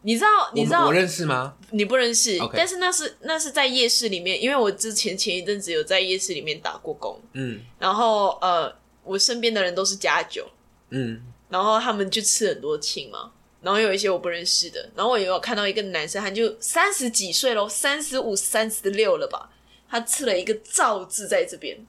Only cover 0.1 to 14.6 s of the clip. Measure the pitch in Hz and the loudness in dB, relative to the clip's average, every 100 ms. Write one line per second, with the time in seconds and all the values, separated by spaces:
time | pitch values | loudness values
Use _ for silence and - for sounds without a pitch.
0.1 | 233 427 415 - 233 - 339 320 180 180 | 2 6 6 4 0 2 4 6 4 2
1.1 | 160 156 127 135 - - 214 202 262 240 | 0 0 0 -2 -10 -6 -2 2 2 2
2.1 | 226 233 180 220 - 359 370 359 370 302 | 2 2 0 0 0 0 0 0 0 -4
3.1 | - 285 320 311 285 269 254 240 - 233 | -8 -6 -4 -2 0 2 4 4 2 0
4.1 | 185 175 185 247 285 208 196 226 214 208 | -2 -2 -2 0 2 2 0 -4 -2 -2
5.1 | 190 214 180 180 202 170 160 151 185 185 | -2 -4 -4 -4 -6 -2 -2 0 0 2
6.1 | 185 196 156 151 147 - - 160 - 110 | -2 -2 -4 -6 -6 -8 -8 -10 -8 -8
7.1 | - - 131 127 107 120 - 190 180 220 | -10 -16 -8 -8 -8 -14 -4 -2 2 2
8.1 | 214 196 - 180 175 143 - _ _ - | 4 2 2 0 0 -2 -8 _ _ -6
9.1 | 190 - 240 233 220 180 175 196 196 170 | 0 0 2 0 2 0 0 -2 0 0
10.1 | 156 165 - - _ _ _ _ 131 120 | 0 -2 -10 -12 _ _ _ _ -6 -6
11.1 | 113 123 - _ 180 208 220 247 208 190 | -8 -16 -20 _ 0 2 2 2 -2 -2
12.1 | 226 202 - 208 151 139 151 - - 131 | 0 0 2 0 0 -2 -2 -2 -6 -8
13.1 | 101 - _ _ _ 180 202 220 196 196 | -14 -14 _ _ _ 0 2 2 2 2
14.1 | 175 175 170 175 - | 0 -2 -4 0 0